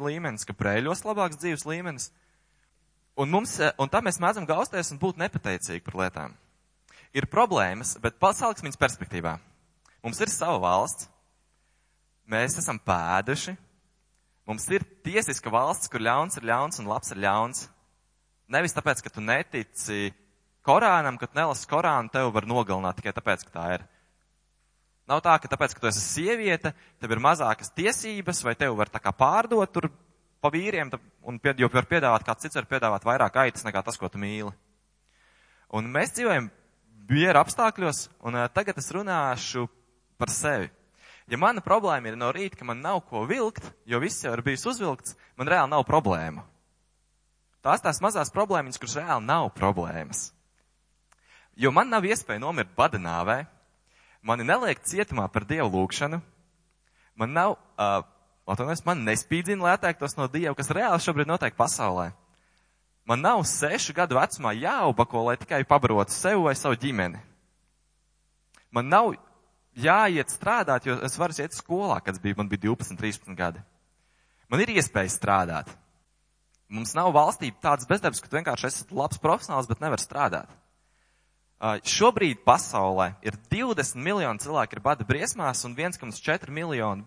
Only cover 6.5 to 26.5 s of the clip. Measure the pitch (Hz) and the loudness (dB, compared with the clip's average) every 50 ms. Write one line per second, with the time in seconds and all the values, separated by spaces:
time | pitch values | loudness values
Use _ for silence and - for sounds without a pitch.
6.5 | _ _ _ _ _ _ _ _ _ - - _ - 135 135 - - 208 247 208 | _ _ _ _ _ _ _ _ _ -20 -18 _ -4 -4 -4 0 2 2 2 4
7.5 | 185 123 95 90 92 110 123 - - - - 117 - - 185 196 208 - - 226 | 4 2 2 2 0 -4 -6 -8 -8 -2 -4 -4 0 2 2 2 2 2 -2 -2
8.5 | 214 - - 143 - - 147 127 - - - - 98 87 82 82 80 82 _ _ | -4 -4 -8 -10 -2 0 0 0 0 -4 -12 -10 -8 -6 -6 -6 -6 -8 _ _
9.5 | _ _ _ _ _ _ _ _ _ _ - 117 - - 214 214 - - 165 170 | _ _ _ _ _ _ _ _ _ _ -10 -8 -4 -4 -4 -2 -2 -2 -2 0
10.5 | 160 95 90 87 90 95 117 165 - - - - _ _ _ _ _ _ _ _ | 0 0 2 4 4 4 2 0 -4 -10 -12 -16 _ _ _ _ _ _ _ _
11.5 | _ _ _ _ _ _ _ _ _ _ _ _ _ _ _ 110 110 110 120 135 | _ _ _ _ _ _ _ _ _ _ _ _ _ _ _ -4 0 0 0 0
12.5 | 151 175 170 - 127 - - - 92 85 82 85 90 95 98 123 143 160 - 180 | -2 -4 -4 -6 -6 -6 -2 0 0 0 0 0 0 0 0 0 -4 -4 -4 -8
13.5 | 190 - _ _ _ _ _ _ _ _ _ _ _ _ _ _ _ _ - - | -10 -14 _ _ _ _ _ _ _ _ _ _ _ _ _ _ _ _ -10 -10
14.5 | 110 107 - - 185 196 - - - _ - 156 185 220 220 156 131 - - 117 | -8 -6 -4 -2 -2 -2 -2 -4 -14 _ -8 -2 -2 -2 -2 -2 -4 -6 -4 0
15.5 | 107 120 131 156 180 - - - - 117 110 113 123 139 160 190 - 143 117 113 | 0 2 2 2 -2 -4 -6 -6 -6 -2 0 0 2 2 0 -2 -4 -6 -2 0
16.5 | 117 127 143 156 - - 110 101 107 127 - - - 95 101 98 98 107 113 120 | 0 0 0 -2 -4 -8 -6 -4 -4 -4 -4 -8 -6 0 2 2 4 2 0 -2
17.5 | 135 - - - _ _ _ _ _ _ _ _ _ _ _ _ _ _ _ - | -4 -10 -12 -12 _ _ _ _ _ _ _ _ _ _ _ _ _ _ _ -2
18.5 | 123 151 175 170 - 156 - 151 127 - - 120 - 110 107 110 123 147 175 - | 0 0 0 0 -2 -2 -2 -2 -2 -2 -4 -12 -10 -8 -2 0 0 0 -2 -4
19.5 | - 127 104 _ - - - 110 104 101 101 98 - _ _ _ _ _ _ _ | -6 -8 -8 _ -10 -12 -8 -6 -4 -4 -4 -4 -6 _ _ _ _ _ _ _
20.5 | _ _ - 143 143 202 233 208 180 170 151 139 123 120 156 - - 147 165 151 | _ _ 2 4 4 6 6 4 4 4 2 0 -4 -6 -8 -6 -2 -2 0 0
21.5 | 135 - - - 143 156 175 165 147 127 113 113 - 131 131 120 107 110 101 110 | -2 -4 -4 -2 -2 0 2 2 2 0 -2 -2 -2 0 0 2 0 0 -2 0
22.5 | 120 123 110 98 95 95 95 90 90 - - 104 - - - 107 95 - - - | 0 0 0 0 0 -2 -2 -4 -4 -4 -6 -8 -8 -4 -2 -2 -2 -2 -4 -12
23.5 | - 85 85 87 90 87 - - _ _ _ _ _ _ _ _ _ _ _ _ | -10 -6 -4 -4 -4 -4 -6 -12 _ _ _ _ _ _ _ _ _ _ _ _
24.5 | _ _ _ _ _ _ _ _ _ _ _ - 139 156 - 170 160 151 - 123 | _ _ _ _ _ _ _ _ _ _ _ -2 0 2 4 4 4 4 4 -2
25.5 | 139 - 147 127 - - - 113 101 104 98 - - 147 170 202 240 226 214 196 | -2 0 0 -2 -2 0 -2 0 0 0 -4 -4 -4 -2 -2 -2 -2 0 0 0